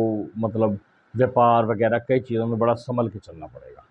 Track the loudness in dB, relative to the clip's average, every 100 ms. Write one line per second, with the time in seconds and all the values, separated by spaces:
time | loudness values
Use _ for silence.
0 | 2 -2 -6 -6 -4 0 0 -2 -10 _
1 | _ 0 2 4 4 4 2 0 0 0
2 | 0 -2 0 -4 -2 0 0 0 -4 -4
3 | -4 -6 -16 -18 -18 -18 -20 -20 _